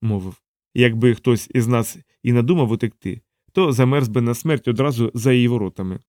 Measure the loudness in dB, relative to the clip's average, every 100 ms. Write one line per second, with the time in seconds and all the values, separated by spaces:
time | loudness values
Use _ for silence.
0 | -4 -4 -6 -16 _ _ _ 2 2 4
1 | 0 2 0 -2 -2 -2 0 0 -2 -8
2 | _ _ 0 0 2 2 0 -2 -4 -8
3 | -10 -12 _ _ _ -2 0 2 2 2
4 | 0 0 -2 -2 -2 -2 -2 -2 -2 0
5 | -4 -2 0 2 2 0 -4 -6 -10 -10